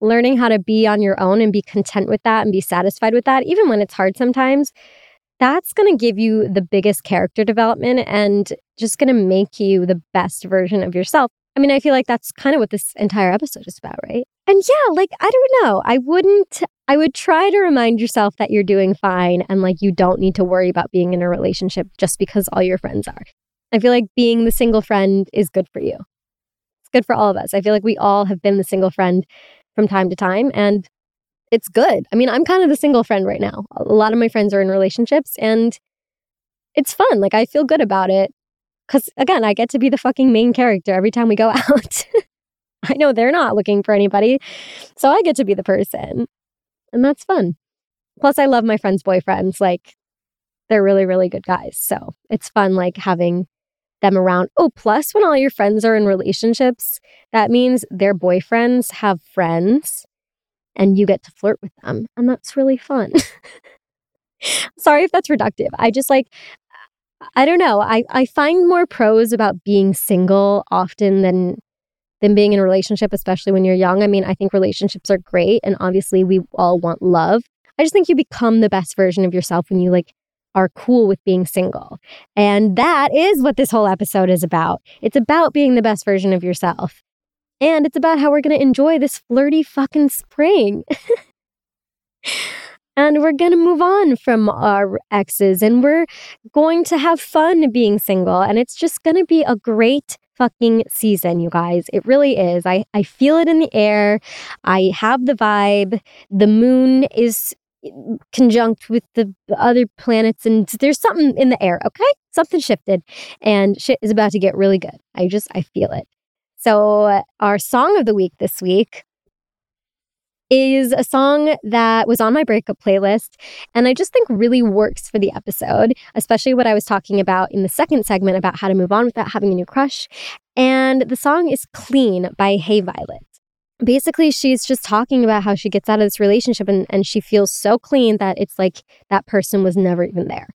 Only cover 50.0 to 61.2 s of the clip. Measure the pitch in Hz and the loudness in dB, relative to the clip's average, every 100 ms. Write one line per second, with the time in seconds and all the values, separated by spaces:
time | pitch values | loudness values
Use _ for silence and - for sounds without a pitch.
50 | _ _ _ _ _ _ - 214 196 196 | _ _ _ _ _ _ -2 0 2 2
51 | 185 185 180 190 190 180 - - - - | 2 0 -2 -4 -6 -6 -6 -10 -8 -8
52 | - - - 220 - 214 196 185 180 185 | -10 -18 -8 -8 -4 -2 0 0 -4 -4
53 | 190 175 175 175 180 _ _ _ _ - | -4 -2 0 -2 -6 _ _ _ _ -2
54 | 196 190 185 180 180 - 302 - 220 240 | 0 2 2 0 0 0 0 0 -2 0
55 | - 427 370 277 269 - 202 214 226 220 | 0 0 2 2 0 0 0 0 0 2
56 | 202 190 190 185 226 233 254 247 - - | 2 0 -2 -2 -2 0 0 -2 -8 -12
57 | _ _ _ 226 208 240 254 254 - 185 | _ _ _ -2 2 2 2 0 -4 -2
58 | 196 196 180 180 - 233 240 247 - - | -2 0 0 0 0 0 2 0 -2 -4
59 | 208 175 _ - 170 165 185 269 - - | -4 -4 _ -4 -2 0 0 0 -2 -14
60 | - _ _ _ _ _ _ - 196 196 | -16 _ _ _ _ _ _ 0 2 2
61 | 202 185 | 2 0